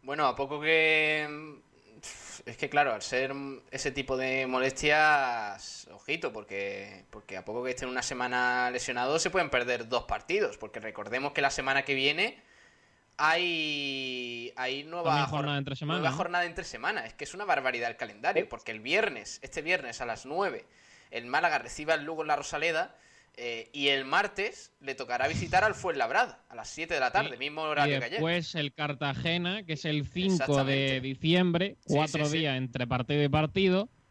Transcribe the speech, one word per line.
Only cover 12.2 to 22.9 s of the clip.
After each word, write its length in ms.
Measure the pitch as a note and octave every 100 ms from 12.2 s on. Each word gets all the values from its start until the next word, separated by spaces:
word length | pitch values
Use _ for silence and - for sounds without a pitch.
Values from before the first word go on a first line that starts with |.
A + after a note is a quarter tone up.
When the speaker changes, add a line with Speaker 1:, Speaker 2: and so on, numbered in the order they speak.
| G#3+ - _ - - _ _ _ _ -
Speaker 1:
hay, 1300 | D3+ E3+ F3 E3 D3+ D3 C#3 C3+ C3 B2+ B2 A#2+ A#2+ -
hay 260 | C3 C3+
nueva 200 | D3+ F3 E3
Speaker 2:
También 140 | D3+ C3+
Speaker 1:
jor-, 100 | D3
Speaker 2:
jornada 180 | C#3+ C#3+
entre 180 | C#3 C3+
semana, 240 | D3+ F3
Speaker 1:
nueva 120 | D#3+
Speaker 2:
¿no? 60 | D3
Speaker 1:
jornada 280 | E3+ F3 F3
entre 180 | E3
semana. 420 | E3+ A2 C#3+ G#3 A#2
Es 80 |
que 100 | -
es 100 | D3
una 120 | F#3 G3+
barbaridad 440 | D3 C3 B2 A#2
el 80 | A2+
calendario, 460 | A#2 G#2 C#3+ G3
Speaker 2:
Sí. 40 | -
Speaker 1:
porque 220 | A2+ -
el 80 | A2
viernes, 580 | A2+ F3+ G#3 B2 - -
este 200 | - -
viernes 400 | D3+ F3+ C3 A#2
a 40 | A#2+
las 200 | A2 C3
nueve, 400 | D#3+ G3 B2 - _ - - -
el 140 | A#2 A#2+
Málaga 340 | C#3+ E3+ -
recibe 340 | A#2 - D3+
al 100 | D#3+
Lugo 200 | D3 D#3+
en 40 | D#3
la 60 | D3
Rosaleda, 600 | C#3+ D3+ E3 D#3+ F3+